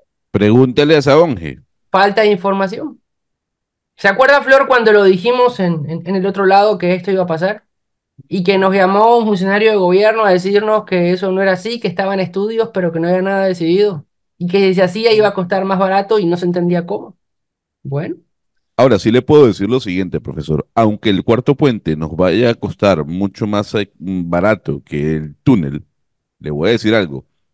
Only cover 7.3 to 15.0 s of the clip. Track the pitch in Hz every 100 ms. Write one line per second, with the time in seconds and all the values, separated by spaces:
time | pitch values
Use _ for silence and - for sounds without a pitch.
7.3 | 165 185 214 _ _ _ _ _ _ -
8.3 | 196 180 190 190 196 185 196 220 240 220
9.3 | 196 190 202 220 208 180 185 214 226 214
10.3 | 185 185 202 214 214 214 185 175 185 196
11.3 | 185 196 185 220 240 208 175 190 196 180
12.3 | 185 208 226 226 196 175 165 170 185 190
13.3 | 196 190 180 165 185 208 165 - _ _
14.3 | - 175 196 190 185 180 190